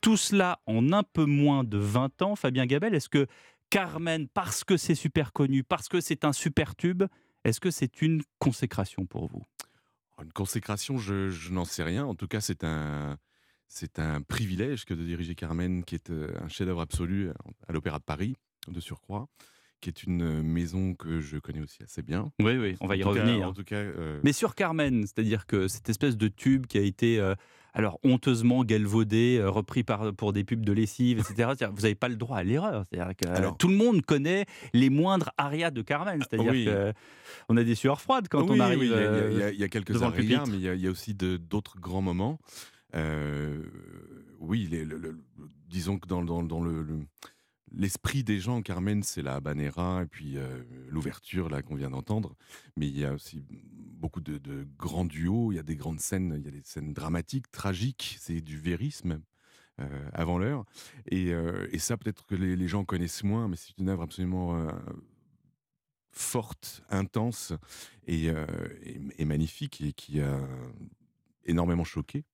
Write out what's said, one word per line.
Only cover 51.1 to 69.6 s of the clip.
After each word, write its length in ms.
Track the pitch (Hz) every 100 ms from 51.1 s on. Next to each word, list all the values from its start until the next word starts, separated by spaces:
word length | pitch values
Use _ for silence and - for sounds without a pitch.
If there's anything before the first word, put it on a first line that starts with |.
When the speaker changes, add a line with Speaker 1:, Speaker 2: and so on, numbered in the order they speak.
| 64 - 92 82
Speaker 2:
là, 120 | 71
qu'on 140 | 69 73
vient 140 | 69
d'entendre. 460 | 65 - 107 101 - _ - - -
Mais 100 | 73
il 100 | 69
y 60 |
a 80 | 71
aussi 320 | 71 - 80 69
beaucoup 720 | - - - - 85 80 -
de, 160 | 76 73
de 280 | 69 69 69 71
grands 260 | 80 80
duos, 480 | 90 78 85 107 117
il 40 | 92
y 40 |
a 40 |
des 120 | 76 78
grandes 240 | 69 80
scènes, 360 | - 95 92 76
il 80 | 71
y 20 |
a 40 |
des 100 | 71
scènes 300 | - - 73
dramatiques, 580 | 69 76 85 82 135 123
tragiques, 640 | - 98 92 117 131 - -
c'est 220 | - 82
du 180 | 78 76
vérisme, 640 | 78 85 131 - - 78 80 _ _ _ _ -
euh, 280 | 71 69 71
avant 240 | - 82 87
l'heure. 260 | 101 143 104 - - - 110
Et, 220 | 92 90
euh, 340 | 85 82 95 95
et 60 | 80
ça, 180 | - 117
peut-être 280 | - 101 _
que 100 | 92
les, 200 | 92 90
les 120 | 90
gens 160 | 101 90
connaissent 400 | 92 85 - 104
moins, 240 | 110 113
mais 80 | 87
c'est 200 | - -
une 120 | 95
œuvre 140 | 95
absolument, 520 | 82 - 90 92 90 85
euh, 140 | 80 - - - - _ _ _ _ _ _ _ _ _ _
forte, 680 | - - 123 113 - - - _
intense 640 | 98 95 - 113 110 - 80 - - - - -
et, 220 | 82 80
euh, 160 | 80 78 - - -
et, 160 | - - 69 -
et 60 | 76
magnifique 560 | 73 80 -